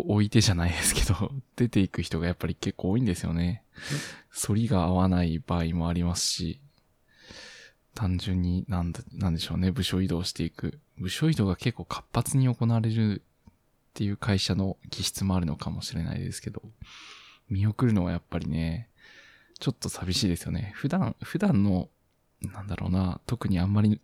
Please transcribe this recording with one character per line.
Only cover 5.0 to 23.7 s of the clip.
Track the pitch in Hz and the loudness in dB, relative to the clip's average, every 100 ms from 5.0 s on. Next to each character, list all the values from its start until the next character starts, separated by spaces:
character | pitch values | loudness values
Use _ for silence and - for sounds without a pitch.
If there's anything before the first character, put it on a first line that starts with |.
| 92 | 4
な | 90 | 4
い | 87 80 | 2 0
場 | - 87 | -2 -2
合 | 82 85 | 0 0
も | 82 | 0
あ | |
り | 87 | 0
ま | 87 87 | 0 0
す | - | -2
し、 | - 85 - - _ _ _ _ _ - - - - - _ _ - | -2 -4 -8 -14 _ _ _ _ _ -20 -20 -20 -20 -20 _ _ -4
単 | 95 90 | 0 0
純 | - 92 | 0 0
に | 90 90 - | 2 0 0
な | 87 | -2
ん | 87 | -2
だ、 | 80 - | -4 -10
な | - 95 | -4 -2
ん | |
で | 82 | 0
し | - | -2
ょ | 82 | 0
う | |
ね、 | 92 | 0
部 | 90 | 2
署 | 90 92 | 0 0
移 | 92 | 0
動 | 85 | 0
し | 90 | -4
て | - | -4
い | 85 | -6
く。 | - - - _ - | -4 -8 -8 _ -8
部 | 90 | -6
署 | - 156 | 0 0
移 | |
動 | 151 98 | 4 2
が | 90 | 2
結 | 123 - | -2 -4
構 | 87 | -8
活 | - - | -8 -4
発 | 117 - 135 | -2 0 2
に | 127 | 2
行 | 117 117 | 2 2
わ | 117 | 2
れ | 113 | 2
る | 113 107 98 _ _ - | 2 2 0 _ _ -20
っ | _ _ _ _ | _ _ _ _
て | - | -4
い | 104 | -2
う | 101 | -2
会 | - 98 | 0 0
社 | - 92 | 2 0
の | 95 - - | -2 -4 -10
気 | - | -6
質 | 95 - | -6 -2
も | 98 92 | 0 2
あ | |
る | 85 | 0
の | 71 | -2
か | - | -6
も | 85 | -6
し | - 82 | -6 -6
れ | |
な | 82 - | -4 -4
い | |
で | 92 | -6
す | - | -8
け | - | -10
ど、 | - 104 - - - - - - - - | -12 -16 -20 -20 -20 -20 -20 -20 -20 -6
見 | 98 107 | 0 0
送 | 104 123 | 2 4
る | |
の | 107 | 4
は | 87 | 2
や | 87 | -2
っ | - | -4
ぱ | - | -6
り | 90 | -2
ね、 | 82 82 82 117 _ - - - - _ - | -2 -2 -4 -8 _ -20 -20 -20 -20 _ -6
ち | - | -6
ょ | |
っ | - | -4
と | 92 | -6
寂 | - 90 | -6 -2
し | 90 | 0
い | 101 | 2
で | 85 | 0
す | |
よ | 87 | -2
ね。 | 82 98 - | -4 -6 -6
普 | 139 | -2
段、 | 185 156 - | 0 -2 -4
普 | - 165 | -6 -2
段 | 208 110 | 2 4
の、 | 101 92 - _ _ _ _ - | 4 2 -2 _ _ _ _ -14
な | 95 95 | -12 -10
ん | 98 | -10
だ | - | -6
ろ | 92 | 0
う | |
な、 | 92 92 - - | 0 0 -4 -6
特 | 117 98 | -4 0
に | 90 | 0
あ | |
ん | 92 | 2